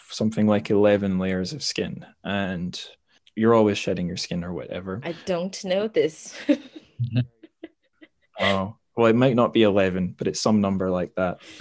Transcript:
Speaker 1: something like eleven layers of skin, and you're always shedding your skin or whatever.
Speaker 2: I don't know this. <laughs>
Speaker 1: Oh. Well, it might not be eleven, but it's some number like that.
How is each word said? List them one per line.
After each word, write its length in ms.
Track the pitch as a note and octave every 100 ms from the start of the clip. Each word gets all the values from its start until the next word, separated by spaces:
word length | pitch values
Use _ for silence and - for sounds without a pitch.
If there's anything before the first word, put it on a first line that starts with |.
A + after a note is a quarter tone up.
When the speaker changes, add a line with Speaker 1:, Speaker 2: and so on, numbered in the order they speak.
| -
Speaker 1:
something 380 | - A2 A2 G#2+
like 220 | G2+ -
eleven 480 | G2+ G#2 G2+ G2+ F#2
layers 340 | F#2+ F#2 F#2
of 80 | C#3+
skin, 420 | - - F#2 - - _
and 500 | - G2+ F#2+ F2+ F2+ - - _ _ _ _ -
you're 180 | A2+
always 240 | A2+ G#2+ G2+
shedding 300 | - F#2 F2
your 100 | F2+
skin 260 | - F2+
or 80 | F2
whatever. 460 | E2+ - F2+ F#2+ G2+
Speaker 2:
I 100 | C#3+
don't 440 | D#3+ - F3 F#3+ -
know 240 | F#3+ F#3+ A3
this. 460 | - G#3 - - - -
<laughs> 60 | - - - _ - A#2+ B2 B2 _ - _ - _ _ _ - _ _ -
Speaker 1:
Oh. 380 | G2 F#2+ F#2+ - _ -
Well, 120 | A2+
it 80 | A2+
might 200 | C3 A#2+
not 180 | A2
be 100 | A#2
eleven, 500 | G#2+ G2 F#2+ F#2 F2+ -
but 100 | -
it's 140 | -
some 200 | A2+ G#2+
number 300 | G2 F#2+ F#2
like 240 | F2+ E2+ -
that. 240 | F2+ - - -